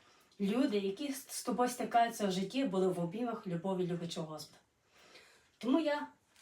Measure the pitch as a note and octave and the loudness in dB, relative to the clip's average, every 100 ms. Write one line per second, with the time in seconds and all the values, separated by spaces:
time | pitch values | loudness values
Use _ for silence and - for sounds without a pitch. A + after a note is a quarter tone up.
0 | - - _ - G3 A#3 D4 G#3 G3 G3 | -20 -20 _ -2 0 2 2 2 0 -2
1 | C#4+ C4+ - - - B3 B3 - G#3+ A#3 | -4 -6 -8 -8 -2 0 0 0 0 4
2 | A#3 - G3+ F3+ G3 B3+ C4 F#3 F#3 E3+ | 2 2 0 0 -2 0 0 2 2 2
3 | E3+ G#3+ A#3+ A3 F#3+ E3+ G3 F#3 F3 E3+ | -2 -2 -4 -4 -4 -4 -2 0 0 -2
4 | E3+ - D#3 D3+ - - _ _ _ _ | -4 -6 -6 -8 -14 -20 _ _ _ _
5 | - - - - _ - A3 D4+ D4 D4 | -20 -20 -20 -20 _ -4 4 4 4 0
6 | C4+ - _ _ | -2 -14 _ _